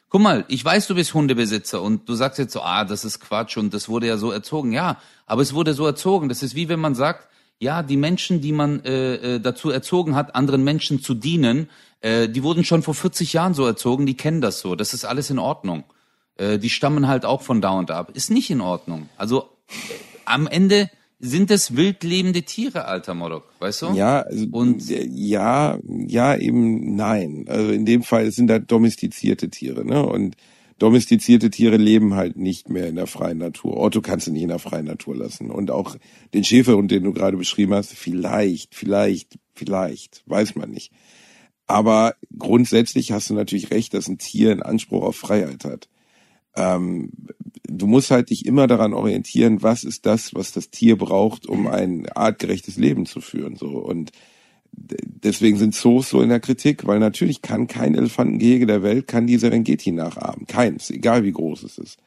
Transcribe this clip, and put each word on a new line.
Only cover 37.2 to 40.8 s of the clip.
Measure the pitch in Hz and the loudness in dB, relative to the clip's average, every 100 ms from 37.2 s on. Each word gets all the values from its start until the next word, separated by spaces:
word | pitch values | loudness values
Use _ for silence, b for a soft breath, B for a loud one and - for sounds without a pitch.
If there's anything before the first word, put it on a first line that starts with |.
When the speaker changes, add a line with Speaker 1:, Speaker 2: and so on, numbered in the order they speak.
| 98 95 | 0 0
Speaker 2:
beschrieben | 87 - 101 | -4 0 2
hast, | 101 104 | 2 -2
vielleicht, | - - 92 87 101 101 82 - | -10 -6 -4 -2 0 0 -2 -8
vielleicht, | - - 101 104 95 - - _ | -10 -2 2 2 0 -6 -20 _
vielleicht, | - - 95 92 - - - - | -14 -6 -4 -4 -6 -16 -18 -4
weiß | 95 107 | -2 0
man | - - | -2 -10
nicht. | 52 | -14